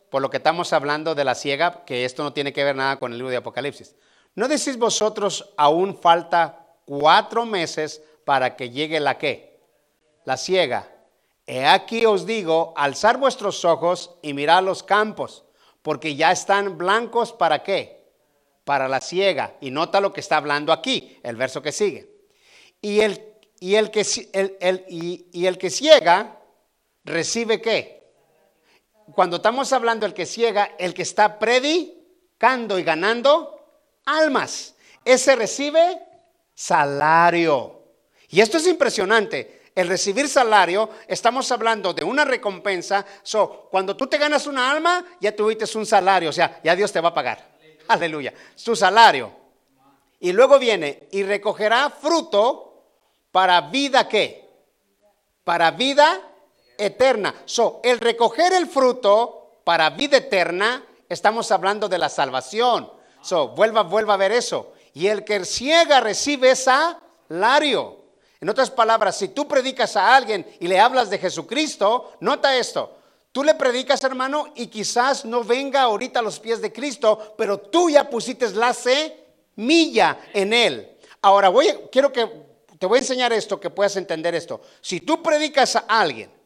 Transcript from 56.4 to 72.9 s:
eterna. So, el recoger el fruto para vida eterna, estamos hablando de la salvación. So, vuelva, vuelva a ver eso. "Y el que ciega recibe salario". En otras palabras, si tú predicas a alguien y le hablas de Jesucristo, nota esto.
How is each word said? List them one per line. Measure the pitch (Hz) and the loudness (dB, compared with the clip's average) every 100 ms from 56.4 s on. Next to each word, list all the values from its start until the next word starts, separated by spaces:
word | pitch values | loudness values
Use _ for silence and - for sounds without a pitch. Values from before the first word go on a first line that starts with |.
| _ _ _ - | _ _ _ -6
eterna. | 202 - 262 233 170 - - | -4 2 2 2 -2 -6 -6
So, | - 208 - | 0 0 0
el | 240 240 | 0 0
recoger | 233 233 226 226 359 | 0 2 0 2 2
el | 370 311 | 2 0
fruto | 269 254 247 226 208 233 - - _ | 0 0 2 2 2 2 -6 -20 _
para | - 165 156 | 0 2 2
vida | 151 285 277 | 0 2 2
eterna, | - 196 165 175 214 254 - _ - | 2 0 0 0 -2 -2 -10 _ -12
estamos | 165 214 226 208 | -2 -2 -2 0
hablando | 196 190 208 202 | 0 0 -2 -4
de | 180 | -2
la | 151 | -4
salvación. | - 139 127 - 214 247 226 - - _ _ | -2 -4 -4 -6 -2 0 0 -4 -18 _ _
So, | - 175 135 | -4 -2 -2
vuelva, | 139 220 220 | 0 0 2
vuelva | 180 208 214 | 0 0 0
a | 196 | 2
ver | 196 | 2
eso. | 233 - 147 - - _ | 0 -2 -6 -8 -18 _
"Y | 135 190 | -4 -2
el | 208 | -2
que | 208 202 175 | -4 -4 -4
ciega | - 254 330 311 269 | -6 0 2 4 4
recibe | 220 196 277 285 254 | 2 -2 -4 2 2
salario". | 262 262 269 330 339 - _ - 160 214 285 302 196 107 - _ _ _ - | 4 2 2 2 -4 -16 _ -12 -2 2 2 2 0 -4 -10 _ _ _ -10
En | 160 | -4
otras | 240 254 | -2 0
palabras, | - 220 226 202 - | 2 2 2 0 -2
si | 196 | -6
tú | - 294 | -6 -2
predicas | 277 254 254 214 | -2 -2 -2 -4
a | 208 196 269 | 0 4 4
alguien | 220 202 - - | 4 -6 -8 -8
y | 170 | 0
le | 185 | 4
hablas | 233 254 220 | 4 4 -2
de | 190 | -2
Jesucristo, | 175 151 160 254 311 - 202 240 - - | -4 -6 -6 -4 -4 0 0 0 -4 -8
nota | 196 285 285 254 | -4 0 2 2
esto. | 214 156 113 | -2 -4 -8